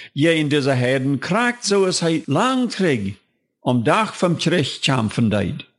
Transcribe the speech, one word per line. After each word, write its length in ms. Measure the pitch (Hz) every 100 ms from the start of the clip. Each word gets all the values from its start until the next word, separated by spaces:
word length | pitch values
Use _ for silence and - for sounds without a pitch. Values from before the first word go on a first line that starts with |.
| -
je 240 | 139 156 160
in 100 | 151
dieser 280 | 147 135 131
Heiden 440 | 123 135 131 139
kriegt, 440 | - 196 240 240
so 220 | - 202 190
es 140 | 175
he 220 | 165 165 -
lang 420 | 143 240 262 247
Krieg, 480 | - 185 127 98 101 _ _ _ _
am 220 | - 123
Tag 300 | 113 185 208
vom 240 | - 180 160
Krieg 440 | - 180 131 -
kämpfen 480 | - 131 110 - 113
deit. 360 | 101 95 - -